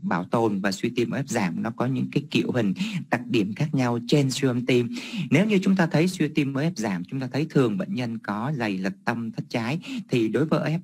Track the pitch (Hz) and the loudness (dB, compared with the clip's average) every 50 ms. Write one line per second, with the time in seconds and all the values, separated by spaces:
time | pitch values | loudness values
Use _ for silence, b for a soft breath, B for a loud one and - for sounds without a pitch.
0 | 170 196 196 170 180 - - 120 117 110 101 95 98 101 95 - - 120 120 - | -2 -2 -2 -2 -2 0 0 2 2 2 2 0 0 -2 -2 -2 -2 -2 0 0
1 | 117 - - 127 135 - 113 117 98 87 80 - 104 113 117 - 120 131 135 127 | 0 0 -2 -4 -4 -2 -2 0 0 0 -2 -2 -4 -4 -2 -2 0 0 0 0
2 | 131 127 - - - - - - - - - 123 107 98 92 B 196 220 208 165 | -2 -2 -2 -2 -2 0 0 0 0 2 0 2 2 2 0 B -2 -2 -2 -4
3 | B - - 120 123 - 131 113 98 104 107 - 147 156 - 135 127 120 120 120 | B -2 -4 -4 -2 0 0 2 2 0 0 -2 -2 0 2 2 2 2 0 -2
4 | 120 - 156 147 139 131 123 - 139 135 120 123 120 131 131 123 120 117 120 B | 0 2 4 4 4 2 2 0 0 0 0 0 2 2 4 4 2 2 -2 B
5 | B B B 208 156 131 - 165 202 220 208 185 190 196 190 190 170 160 - 147 | B B B -4 0 2 4 4 4 4 4 4 4 4 4 4 4 4 4 2
6 | 170 185 185 - 151 147 156 160 143 139 139 131 147 170 185 - 107 107 95 87 | 2 2 2 0 -2 0 2 0 0 0 0 0 0 0 0 -2 -2 -2 -2 -2
7 | 87 - 135 135 131 120 123 131 160 156 - 147 131 113 104 92 95 - 98 120 | -4 -6 -6 -6 -6 -4 -2 -2 -4 2 4 4 4 4 2 -2 -4 -4 -4 -4
8 | 123 117 117 110 - - 101 107 117 147 160 120 117 104 98 92 95 95 95 - | -4 -4 -6 -6 -6 -6 -4 -4 -4 -4 -2 -2 -2 -2 -2 -2 -2 -4 -6 -4
9 | - 120 120 117 117 113 - - - - - 120 110 120 151 180 B 269 269 240 | -4 -4 -2 -2 -4 -6 -6 -8 -8 -4 -4 -4 -2 -2 -4 -4 B -8 -8 -8
10 | 190 - - 123 110 104 104 123 156 156 - 147 147 147 156 175 | -6 -2 0 0 0 2 2 0 0 0 0 0 0 -2 -2 -4